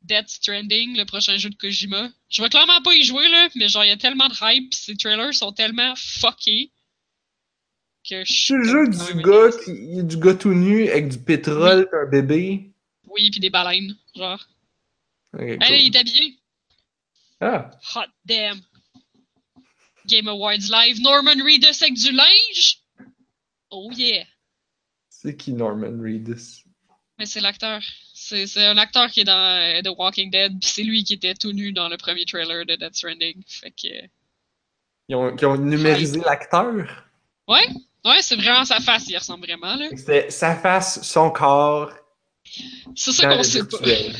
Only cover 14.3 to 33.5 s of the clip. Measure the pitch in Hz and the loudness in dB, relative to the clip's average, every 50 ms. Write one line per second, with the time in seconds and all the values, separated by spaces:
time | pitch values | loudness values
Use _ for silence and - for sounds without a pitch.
14.3 | 185 202 - _ _ _ _ _ _ _ _ _ _ _ _ _ _ _ _ _ | -8 -10 -14 _ _ _ _ _ _ _ _ _ _ _ _ _ _ _ _ _
15.3 | - - 123 - - - 208 247 269 285 277 254 208 247 240 240 240 269 302 311 | -14 -12 -8 -8 -4 0 0 2 4 4 4 4 2 0 0 0 0 0 0 -2
16.3 | 262 _ _ _ _ _ _ _ _ _ _ _ _ _ _ _ _ _ _ _ | -6 _ _ _ _ _ _ _ _ _ _ _ _ _ _ _ _ _ _ _
17.3 | _ _ - 220 254 160 123 - - _ - - - 240 208 - _ _ _ 175 | _ _ -4 -4 -4 -4 -6 -10 -20 _ -16 -12 -10 -10 -10 -12 _ _ _ -6
18.3 | 226 220 214 208 202 196 180 _ _ _ _ _ _ 262 _ _ _ _ _ _ | -4 -4 -4 -6 -8 -10 _ _ _ _ _ _ _ _ _ _ _ _ _ _
19.3 | _ _ _ _ _ _ _ _ _ _ _ _ _ _ _ 202 226 220 214 214 | _ _ _ _ _ _ _ _ _ _ _ _ _ _ _ 0 0 0 0 -2
20.3 | 208 202 202 208 208 208 196 196 226 226 233 240 247 214 240 277 277 285 277 294 | -6 -4 -2 -2 -2 -2 -2 0 2 4 4 2 2 0 2 4 4 4 4 2
21.3 | 294 269 269 294 302 285 269 311 294 - 339 302 254 226 220 277 262 262 285 330 | 0 2 2 2 2 4 4 2 2 2 -2 -2 -2 0 -2 0 2 4 4 6
22.3 | 381 381 - 440 392 381 - - - _ _ _ _ _ - - _ _ _ _ | 6 4 2 0 0 0 0 0 0 _ _ _ _ _ -20 -20 _ _ _ _
23.3 | _ _ _ _ _ _ _ _ - 196 190 226 247 233 247 240 220 180 170 _ | _ _ _ _ _ _ _ _ -18 -18 -16 -14 -8 -4 -2 -2 -2 -2 -6 _
24.3 | _ _ _ _ _ _ _ _ _ _ _ _ _ _ _ _ _ - _ 151 | _ _ _ _ _ _ _ _ _ _ _ _ _ _ _ _ _ -12 _ -12
25.3 | 143 147 - - 127 120 117 107 104 107 110 107 117 117 113 110 110 113 113 113 | -12 -10 -10 -8 -6 -4 -4 -4 -4 -4 -8 -8 -8 -8 -8 -8 -8 -8 -8 -10
26.3 | 117 117 - - - - _ _ _ _ _ _ _ _ _ _ _ _ 214 208 | -10 -12 -12 -20 -20 -20 _ _ _ _ _ _ _ _ _ _ _ _ -12 -10
27.3 | - 214 202 196 202 - - 220 220 214 214 - - - - - _ - - - | -8 -4 -4 -4 -4 -4 -8 -8 -8 -8 -10 -14 -16 -20 -20 -20 _ -18 -14 -8
28.3 | 214 202 196 196 - 202 208 208 208 208 214 220 - 254 240 240 - 233 208 196 | -6 -6 -6 -4 -2 0 2 2 4 2 0 0 2 0 0 2 0 0 2 2
29.3 | 190 185 190 185 185 180 170 170 165 170 196 196 185 - 180 185 196 - 196 190 | 2 2 2 2 2 0 0 0 -2 -2 -4 -6 -6 -2 -4 -4 -2 -4 -8 -2
30.3 | 185 190 196 196 190 190 - - - - 214 220 220 226 208 - 208 196 - 180 | 0 0 0 0 -2 -4 -4 -4 -4 -4 -4 -2 -2 -2 -2 -2 -6 -4 -4 -6
31.3 | 190 - - 214 202 202 202 202 196 185 175 170 170 170 - - 175 175 175 - | -6 -6 -8 -8 -6 -6 -8 -6 -6 -6 -6 -6 -6 -8 -6 -6 -6 -6 -6 -8
32.3 | - 175 165 165 165 170 170 165 165 165 165 165 _ - - 170 165 165 165 165 | -6 -8 -6 -6 -6 -8 -6 -6 -6 -8 -8 -10 _ -10 -10 -10 -8 -6 -6 -6
33.3 | 165 185 196 _ | -6 -12 -20 _